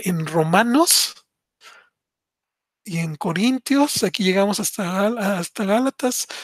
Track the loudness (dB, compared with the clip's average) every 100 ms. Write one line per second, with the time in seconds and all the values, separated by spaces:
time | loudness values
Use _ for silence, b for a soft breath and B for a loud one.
0 | 0 -4 -2 0 4 4 4 4 4 2
1 | 0 -6 _ _ _ _ b b b _
2 | _ _ _ _ _ _ _ _ -8 -4
3 | -4 -6 -4 0 0 0 0 2 2 0
4 | -2 0 0 2 2 0 -4 -4 -4 0
5 | 0 0 -2 -2 -4 -6 0 2 0 -2
6 | -4 -4 -8 B